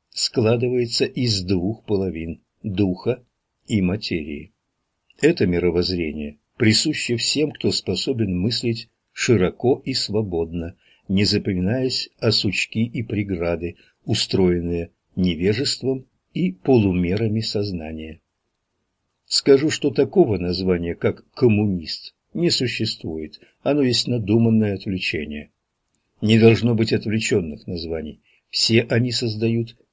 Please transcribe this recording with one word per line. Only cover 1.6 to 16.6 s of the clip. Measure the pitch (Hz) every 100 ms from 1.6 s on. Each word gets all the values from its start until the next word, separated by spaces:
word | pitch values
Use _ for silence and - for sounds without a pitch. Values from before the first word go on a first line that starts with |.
| 90 113
половин: | - 101 95 80 82 82 _ _
духа | 107 92 98 90 117 127 _ _ _ _ -
и | 113
материи. | 90 104 - 87 76 73 80 _ _ _ _ _ _ _
Это | 147 170 101
мировоззрение | 87 87 85 90 90 78 76 73 - _ -
присуще | 110 107 160 147 - 117
всем, | - 151 147
кто | - -
способен | - - 92 - 123 104 90
мыслить | 104 120 120 117 - _ _
широко | - - 110 92 - 123 135
и | -
свободно – | 120 - 104 104 85 82 85 82 - _ _ -
не | 98
запоминаясь | 101 104 95 92 92 127 131 - - _
о | 117
сучки | - 107 - - 110
и | 120 135
преграды, | 113 101 98 87 85 85 85 - _ _
устроенные | - 113 - - 90 87 85 85 85 _ _ -
невежеством | 90 80 92 107 143 - 123 131 - _ _
и | - 180
полумерами | 180